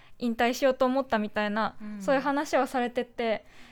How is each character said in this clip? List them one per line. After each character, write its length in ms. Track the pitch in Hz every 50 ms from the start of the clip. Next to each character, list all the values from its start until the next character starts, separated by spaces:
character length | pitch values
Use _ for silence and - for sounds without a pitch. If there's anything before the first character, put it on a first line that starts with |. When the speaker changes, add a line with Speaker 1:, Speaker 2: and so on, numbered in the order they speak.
| - - - -
Speaker 1:
引 160 | 240 240 226
退 200 | - 240 233 247
し 100 | 247 294
よ 60 | 262
う 40 | 262
と 100 | - 262
思 140 | 254 254 277
っ 60 | 262
た 120 | - 233 214
み 120 | 214 208
た 160 | - 214 208
い 40 | 208
な、 240 | 208 220 214 - - -
Speaker 2:
う 20 | 214
ん。 160 | 208 208 202
Speaker 1:
そ 120 | 196 285
う 20 | 269
い 40 | 277
う 20 |
話 360 | 262 285 277 285 311 - 339
を 100 | 269 247
さ 120 | 247 - 254
れ 120 | 240 240
て 140 | 247 247 240
て、 400 | - - - 233 226 208 - - - - - - -